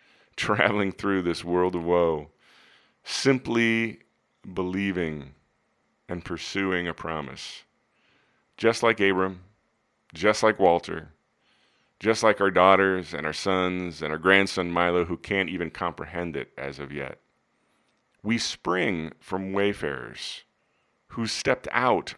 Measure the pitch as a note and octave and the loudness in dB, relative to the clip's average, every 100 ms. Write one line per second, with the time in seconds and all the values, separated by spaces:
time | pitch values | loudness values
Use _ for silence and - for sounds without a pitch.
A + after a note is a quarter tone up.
0 | _ _ _ - - G#2 - G#2 G2 - | _ _ _ -6 0 4 4 2 -2 -2
1 | G2+ F#2+ F2 E2 E2+ F2+ F2+ F2+ E2+ F2 | 0 0 0 -2 0 2 2 0 2 4
2 | E2+ D2+ D2 _ _ _ _ _ _ _ | 4 0 -6 _ _ _ _ _ _ _
3 | - - C#3 C3 B2+ A#2 A2+ A2+ A2+ - | -10 -2 2 2 0 2 2 2 -2 -8
4 | _ _ _ _ F#2+ F#2 F2+ F#2+ G2 F2+ | _ _ _ _ -10 -6 -4 -2 -2 -2
5 | E2 D2+ C#2 - _ _ _ _ _ _ | -4 -6 -12 -20 _ _ _ _ _ _
6 | - F2 - E2+ - G2 F#2+ F2+ F2 D#2+ | -12 -10 -8 -10 -6 -4 -2 -2 -4 -6
7 | E2 D#2 C2+ C2+ - - - _ _ _ | -8 -8 -8 -12 -14 -16 -20 _ _ _
8 | _ _ _ _ _ - A2+ A2+ A#2 G#2+ | _ _ _ _ _ 0 0 4 2 4
9 | G2 F#2 F#2+ F#2 F2+ _ _ _ _ _ | 4 2 0 -4 -18 _ _ _ _ _
10 | _ D#2+ G#2 G#2 A2 G2 F#2 E2+ - E2 | _ -2 0 4 2 4 4 4 0 -10
11 | D2+ _ _ _ _ _ _ _ _ _ | -12 _ _ _ _ _ _ _ _ _
12 | G#2+ A2 A2+ G2+ G2 F2 F#2+ F#2+ F#2+ F#2 | 0 4 4 4 4 6 8 8 4 0
13 | E2 D#2+ D#2 D#2 G2 F#2 F#2 F#2 F2+ D#2 | -4 -8 -6 -4 -2 0 0 -2 -6 -6
14 | D#2 D#2+ F2+ G2 G2 F#2+ F2 F2 F2 F2 | -6 0 4 6 4 -2 -2 0 2 2
15 | E2+ F2 - G2 E2+ F2 E2 - F2 D#2+ | 0 -4 -4 -4 -2 -4 -6 -4 -6 -6
16 | D2+ F2 F2 C#2 - - C#2 C#2 C#2+ C#2+ | -8 -6 -6 -6 -10 -10 -10 -10 -10 -10
17 | C2+ - _ _ _ _ _ _ _ _ | -10 -14 _ _ _ _ _ _ _ _
18 | _ _ G#2 A2+ - - E3 F3+ C#3+ E2+ | _ _ -4 -2 -4 -6 -2 0 0 -2
19 | D#2+ - - F#2+ F#2+ G2 G2+ G2 D2+ C2 | -6 -12 -8 -6 -4 0 0 0 -4 -6
20 | A1+ - - - - _ _ _ _ _ | -10 -12 -14 -14 -20 _ _ _ _ _
21 | _ - A2+ - D3 B2+ - A#2+ B2 F#2 | _ -6 -6 -2 -2 -2 -2 0 4 2
22 | - | 0